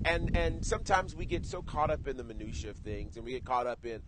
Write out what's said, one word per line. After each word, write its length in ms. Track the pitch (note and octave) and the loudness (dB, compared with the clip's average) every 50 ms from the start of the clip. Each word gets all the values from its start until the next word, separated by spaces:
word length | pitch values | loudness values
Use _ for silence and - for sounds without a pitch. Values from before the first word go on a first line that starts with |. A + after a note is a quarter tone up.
| - | 2
and, 320 | D#3+ E3+ E3+ - F3+ - | 4 4 4 2 2 2
and 300 | F3 E3+ E3 D#3+ - - | 2 2 2 2 0 0
sometimes 480 | - - G#3+ - - G3 F#3 F#3 - - | 0 0 0 4 4 4 4 4 0 -4
we 100 | D#3 F3+ | -4 -2
get 220 | - F3 E3 E3+ | 0 0 0 0
so 160 | - - F3+ | -2 -4 -4
caught 260 | F3 - - D3+ D3+ D#3 | -6 -4 0 2 4 4
up 180 | D#3 C#3+ - D3 | 2 2 0 -4
in 80 | C3 | -4
the 80 | B2+ A#2+ | -4 -6
minutia 460 | A2+ A2 A2 G#2+ A2 A#2 - A2 G#2 | -6 -6 -6 -6 -4 -4 -4 -4 -4
of 60 | G2+ | -6
things, 400 | - - G#2+ G#2 G2+ G#2+ G#2 - | -6 -6 -4 -4 -4 -4 -6 -8
and 80 | A#2 A2+ | -8 -6
we 60 | A#2 | -4
get 140 | B2+ B2 A2+ | -4 -4 0
caught 240 | B2+ B2+ B2 B2 B2 | 2 2 4 4 2
up 180 | A#2 - - | -2 -2 -4
in, 160 | A#2 A2+ G#2 - | -6 -6 -6 -8